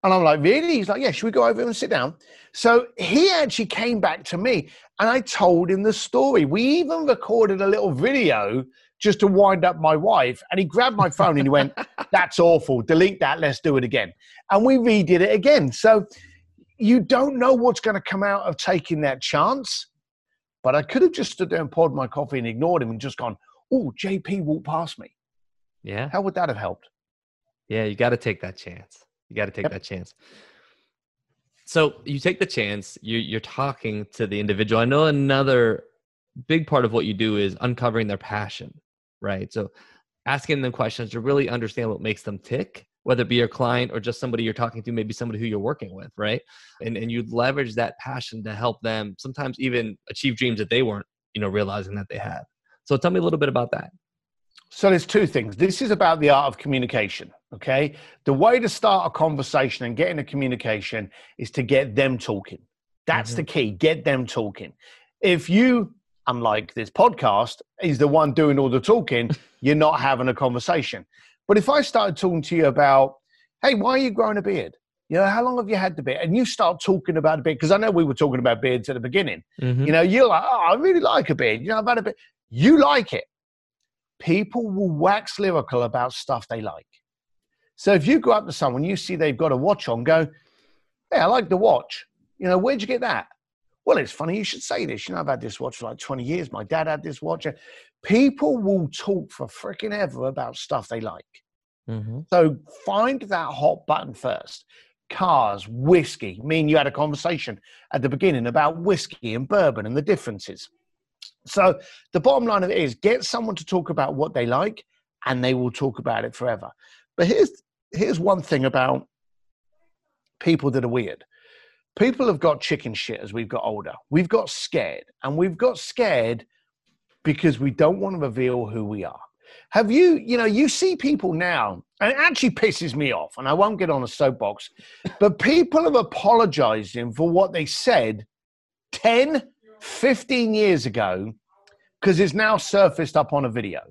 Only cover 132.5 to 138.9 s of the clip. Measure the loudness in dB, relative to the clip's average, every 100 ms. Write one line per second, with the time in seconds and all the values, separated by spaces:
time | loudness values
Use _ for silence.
132.5 | 2 0 0 -6 -2 -2 -4 -6 -6 -2
133.5 | 2 2 2 -2 -2 -4 0 0 0 -6
134.5 | -6 -16 _ -20 -14 -14 2 2 4 4
135.5 | 4 4 2 4 2 2 0 4 6 4
136.5 | 4 2 2 -4 -8 -8 -2 0 2 2
137.5 | -2 -6 -2 2 2 2 -4 -12 _ _
138.5 | _ _ _ _